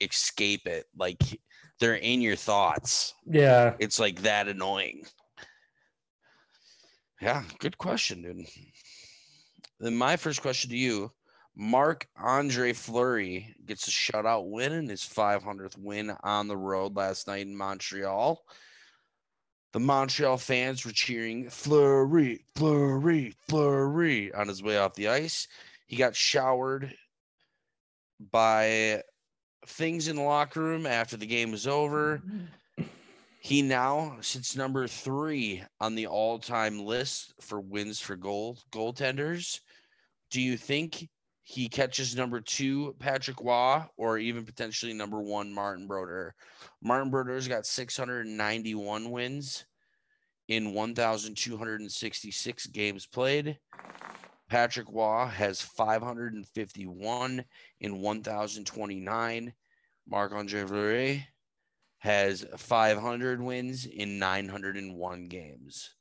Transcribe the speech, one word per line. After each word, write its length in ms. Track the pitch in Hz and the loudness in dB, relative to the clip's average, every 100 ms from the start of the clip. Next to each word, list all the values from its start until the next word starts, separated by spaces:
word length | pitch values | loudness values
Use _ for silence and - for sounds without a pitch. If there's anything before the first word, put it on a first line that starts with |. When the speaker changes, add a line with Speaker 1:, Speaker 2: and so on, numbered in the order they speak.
Speaker 1:
escape 640 | 98 - - - 101 101 90 | -2 0 0 0 0 0 -2
it. 200 | 82 - 90 | -6 -6 -4
Like, 240 | 90 90 - 110 _ - - _ | -4 2 0 0 _ -20 -20 _
they're 160 | 117 110 | 2 4
in 260 | 113 123 | 2 4
your 140 | 117 98 | 4 2
thoughts. 760 | - 101 90 73 - - - - - | 4 6 6 4 0 0 0 -6 2
Speaker 2:
Yeah. 480 | 156 139 123 120 - | 8 10 10 10 4
Speaker 1:
It's, 180 | 107 - | 0 2
like, 240 | 107 87 | 2 2
that 240 | 107 104 101 | 2 2 2
annoying. 580 | 98 95 98 82 65 - - _ - - _ _ _ _ _ _ _ _ _ _ _ _ - _ _ _ _ | 0 0 0 -2 -6 -18 -20 _ -20 -20 _ _ _ _ _ _ _ _ _ _ _ _ -20 _ _ _ _
Yeah, 220 | 101 139 90 - | -2 0 -4 -6
good 180 | - - | -6 -4
question, 460 | 180 226 - 87 | -2 0 0 -4
dude. 240 | 87 90 - - - - - - - - - _ _ _ - _ | -10 -12 -12 -18 -20 -20 -20 -20 -20 -20 -20 _ _ _ -20 _
Then 160 | 113 117 | -4 2
my 200 | 127 170 | 2 2
first 240 | 160 143 | 0 -2
question 280 | 139 127 127 | -2 -2 -2
to 60 | 120 | 0
you, 340 | 127 107 107 - _ _ _ - | 2 2 -2 -8 _ _ _ -6
Marc-Andre 1160 | 107 127 147 160 - - 117 135 143 123 123 120 | 2 4 6 2 -6 -4 2 2 4 2 2 0
Fleury 800 | - 117 127 117 95 90 110 - - | -2 2 4 2 0 -4 -10 -16 -12
gets 240 | 107 - | -8 -2
a 20 | |
shutout 600 | - - 107 110 113 92 | 0 0 0 2 2 0
win 220 | 110 135 | -2 -2
in 140 | 165 143 | -2 -4
his 160 | 98 | -6
five 400 | - - 104 101 | -6 2 4 2
hundredth 360 | 95 98 95 - | 0 -8 -12 -12
win 360 | 98 104 107 101 | -8 -4 -4 -6
on 260 | 98 104 104 | -2 0 0
the 80 | 101 | -4
road 380 | 95 95 98 101 | -2 -2 -2 -2
last 320 | 95 95 - | -2 -2 -6
night 200 | 98 98 | -6 -8
in 100 | 101 | -6
Montreal. 880 | 98 95 - 98 98 98 131 165 _ - - - - _ _ _ _ _ _ _ _ | -6 -6 -8 -6 -4 0 0 0 _ -20 -20 -20 -20 _ _ _ _ _ _ _ _
The 80 | - | -2
Montreal 560 | 131 139 135 131 139 127 | 2 4 2 2 2 2
fans 480 | - 127 131 127 120 | 0 0 0 -2 -4
were 80 | |
cheering, 560 | 104 - 117 113 117 123 | -2 -2 -2 -4 -6 -8
"Fleury, 960 | - 143 151 139 135 135 165 135 113 - - | -8 4 8 8 8 6 6 4 2 -6 0
Fleury, 800 | 156 147 139 135 160 165 120 - - | 4 6 4 4 4 2 0 -6 -2
Fleury," 880 | 156 147 139 139 156 170 120 101 101 | 2 4 4 2 2 2 2 0 -2
on 140 | 101 | -2
his 140 | 95 | -2
way 140 | 104 104 | 2 4
off 160 | 98 95 | 4 2
the 120 | 104 | 2
ice. 400 | 131 160 - - - - - _ | 2 0 -4 -6 -12 -20 -20 _
He 100 | 120 | 2
got 180 | 127 - | 2 4
showered 800 | - 147 131 127 131 135 139 - _ _ _ _ _ _ _ _ _ _ _ _ 104 | 2 4 4 2 2 -2 -6 -12 _ _ _ _ _ _ _ _ _ _ _ _ 0
by 720 | 113 113 110 110 110 110 107 - _ _ _ _ _ - | 6 6 6 6 4 4 2 -4 _ _ _ _ _ -18
things 420 | - 160 165 156 | -4 -4 -2 -2
in 80 | 151 | 0
the 60 | |
locker 380 | 143 147 147 160 | 2 4 2 0
room 240 | 160 160 151 | -2 -2 0
after 320 | 117 113 113 | 0 0 -4
the 80 | 107 | -2
game 260 | 120 117 | 0 0
was 160 | 107 123 | -2 0
over. 540 | 143 147 151 151 151 185 202 175 - _ - - - - - _ _ | 2 2 2 0 -2 -6 -10 -10 -16 _ -10 -10 -10 -20 -20 _ _
He 220 | - 139 | 2 2
now 560 | 139 127 131 147 156 120 | 4 4 4 2 -2 -6
sits 360 | - 131 127 - | -6 -6 -6 -4
number 300 | 135 135 123 | -2 -2 -4
three 760 | - 135 135 156 147 110 92 90 _ | -6 -4 -2 -2 -2 -2 -4 -10 _
on 140 | 110 110 | -4 -2
the 120 | 107 | -2
all-time 800 | 95 110 113 117 117 107 104 101 | 0 0 -2 -2 0 0 -2 -4
list 480 | 120 135 - - - | -4 -2 -6 -10 -18
for 220 | - 104 | -10 -8
wins 360 | 95 104 104 104 | -6 -6 -4 -6
for 180 | - 92 | -8 -8
goal, 420 | 95 101 113 123 _ | -4 -4 -6 -8 _
goaltenders. 880 | 110 113 123 135 135 151 175 175 - - - _ _ _ _ _ | -6 -4 -2 -4 -2 -4 -6 -6 -10 -12 -20 _ _ _ _ _
Do 120 | 131 | -2
you 160 | 127 123 | 0 -2
think 500 | - 143 165 - 165 _ _ _ - | -2 -2 -2 -8 -14 _ _ _ -14
he 200 | - 120 | -6 -4
catches 480 | - 127 127 127 120 | 0 0 0 -4 -2
number 240 | 123 120 | -4 -4
two, 560 | 110 - 135 139 147 - | -6 -2 0 0 -4 -6
Patrick 420 | 131 135 135 131 | -4 -2 -4 -6
Roy, 400 | 120 120 127 147 160 - | 0 4 4 4 0 -4
or 220 | 113 110 | 0 0
even 260 | 113 117 113 | -2 -4 -8
potentially 480 | - 113 110 117 | -8 -6 -4 -6
number 300 | 110 104 107 | -6 -6 -4
one, 320 | 104 104 104 101 | -4 -4 -4 -4
Martin 320 | 101 92 95 | -4 -4 -6
Brodeur? 480 | 98 90 90 85 - - - - _ | -6 -4 -8 -10 -12 -20 -20 -20 _
Martin 260 | 113 127 135 | 0 0 2
Brodeur's 380 | 135 123 131 127 | -2 -2 -4 -4
got 180 | 120 110 | -4 -2
six 320 | - 120 - | -6 -6 -6
hundred 300 | 123 123 110 | -4 -4 -6
ninety-one 880 | 107 107 113 110 107 101 107 117 | -4 -2 -2 -2 -4 -4 -6 -6
wins 520 | 123 123 143 135 - - _ _ _ _ _ _ _ - | -6 -6 -6 -8 -10 -14 _ _ _ _ _ _ _ -4
in 260 | 110 107 101 | -2 -2 -2
one 180 | 110 | -2
thousand 440 | 120 117 110 110 104 | 0 0 0 -4 -6
two 200 | 120 110 | -6 -6
hundred 260 | 113 110 | -6 -6
and 100 | 104 | -8
sixty-six 760 | - 113 - 104 - 127 117 - | -8 -8 -8 -10 -8 -8 -8 -10
games 400 | 107 104 98 - | -4 -4 -4 -8
played. 540 | 123 131 143 147 147 _ - - - - - - _ _ | -2 0 0 -2 -8 _ -20 -20 -18 -18 -18 -20 _ _
Patrick 400 | 120 120 120 104 | 2 2 0 -6
Roy 360 | 107 110 113 127 | 0 2 2 0
has 340 | 98 104 95 | 0 -2 -2
five 420 | - - 110 110 | -8 0 2 2
hundred 320 | 123 117 120 107 | 0 -6 -8 -8
and 140 | 98 | -8
fifty-one 960 | - 101 - 92 90 104 123 127 127 127 - - _ | -8 -8 -8 -12 -8 -4 -2 -2 -4 -8 -16 -20 _
in 220 | 104 98 | -8 -4
one 240 | 101 107 107 | -2 -4 -4
thousand 400 | 104 107 107 98 | -4 -4 -6 -10
twenty-nine. 920 | 113 104 98 92 113 117 117 120 - _ _ _ _ - | -8 -8 -6 -4 -2 -2 -4 -8 -14 _ _ _ _ -6
Marc-Andre 560 | 101 101 104 101 104 95 | -2 -2 -2 -4 -4 -2
Fleury 640 | 101 104 117 131 143 139 _ _ _ _ _ _ _ | -2 0 2 0 -2 -6 _ _ _ _ _ _ _
has 460 | 107 101 98 92 - - | 2 4 4 0 -6 -14
five 420 | - 117 110 104 | 2 6 6 4
hundred 420 | 117 120 127 123 | 0 -4 -2 -2
wins 460 | 123 127 123 131 127 | -4 -4 -6 -8 -10
in 320 | - 101 101 | -6 -6 -2
nine 300 | 95 95 98 | 0 0 -2
hundred 280 | 98 98 98 | -6 -6 -6
and 200 | 95 90 | -8 -8
one 320 | 90 90 90 | -8 -8 -10
games. 640 | 90 78 64 67 - - - | -12 -14 -18 -18 -16 -16 -18